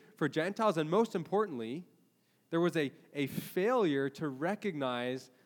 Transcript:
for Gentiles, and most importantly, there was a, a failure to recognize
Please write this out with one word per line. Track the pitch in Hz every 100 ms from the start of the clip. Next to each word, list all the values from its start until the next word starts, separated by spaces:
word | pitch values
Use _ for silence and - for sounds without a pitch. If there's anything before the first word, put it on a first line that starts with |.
| - -
for | 151
Gentiles, | 156 175 202 220 165
and | 156
most | 190 226 190
importantly, | 147 196 208 127 113 147 180 _ _ _ _ _ -
there | 165
was | 175 165
a, | 139 - -
a | 143 139
failure | - - 180 202 254 185 139 139
to | - 156
recognize | 131 165 208 208 147 131 123 123 127 - _